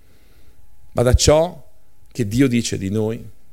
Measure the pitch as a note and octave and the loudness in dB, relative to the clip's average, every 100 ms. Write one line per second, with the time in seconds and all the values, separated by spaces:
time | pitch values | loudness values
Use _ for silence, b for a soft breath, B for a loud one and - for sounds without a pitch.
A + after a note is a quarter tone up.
0 | - - - - - - - - - - | -20 -20 -20 -18 -18 -16 -16 -14 -6 0
1 | A#2+ B2 - D3+ F3 E3 - - - - | 4 6 6 6 4 -4 -16 -18 -18 -20
2 | - - G#2 A#2 C#3 A#2+ A2+ G#2+ F#2+ G#2+ | -12 -4 -2 2 2 2 -2 -4 -2 -2
3 | G#2+ A#2 A2 - - | -2 -4 -12 -16 -16